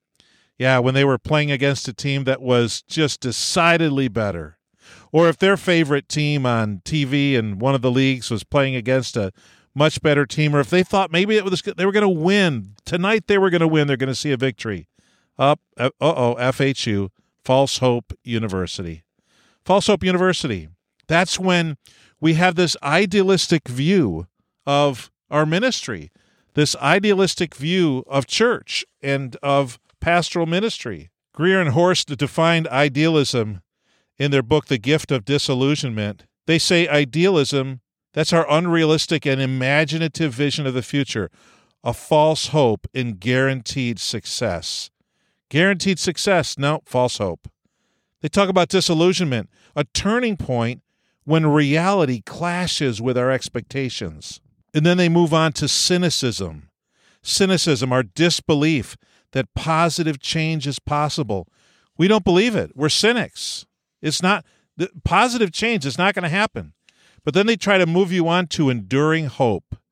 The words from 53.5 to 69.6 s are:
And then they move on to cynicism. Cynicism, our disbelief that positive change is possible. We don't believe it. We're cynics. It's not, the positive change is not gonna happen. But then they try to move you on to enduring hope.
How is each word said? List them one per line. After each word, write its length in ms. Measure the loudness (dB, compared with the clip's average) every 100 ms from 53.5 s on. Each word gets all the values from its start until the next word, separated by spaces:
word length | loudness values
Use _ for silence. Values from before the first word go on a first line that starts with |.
| -10 -8 -6 -6 -6 -10 -12 -18 -20 _ _ _
And 120 | 2
then 120 | 4 4
they 120 | 4
move 260 | 4 4
on 180 | 2 2
to 140 | 0 -2
cynicism. 1040 | 0 0 2 0 0 -2 -4 -8 -10 -18 _ _ _ _ _
Cynicism, 720 | -4 0 2 2 2 0 2
our 100 | 0
disbelief 920 | 0 0 0 0 0 0 2 0 -4 -14 _ _ _
that 200 | -6 -6
positive 680 | -6 -2 0 0 0 -4 -4
change 460 | -6 -4 -2 -2 -6
is 120 | -8
possible. 680 | -4 -2 -2 -4 -4 -6 -8 _ _ _ _ 0
We 80 | 2
don't 160 | 4
believe 300 | 4 4 2
it. 180 | 0 -4 -4
We're 120 | -2
cynics. 800 | 2 2 0 -4 -8 -12 -12 -16 _ _ _
It's 220 | -6 -2
not, 220 | 0 0 -4 _ _ -8
the 140 | -8 -6
positive 480 | 0 2 2 0 -2
change 320 | -2 -2 -2
is 140 | -4 -2
not 160 | -2
gonna 140 | 0 -4
happen. 440 | -2 -2 -6 -14 _ _ _ _ _
But 100 | 0
then 120 | 2 2
they 100 | 2
try 220 | 2 2
to 80 | 4
move 260 | 2 2
you 160 | 0 2
on 180 | 0 0
to 220 | 0 0
enduring 560 | 0 -2 0 2 0 -2
hope. 500 | -2 0 0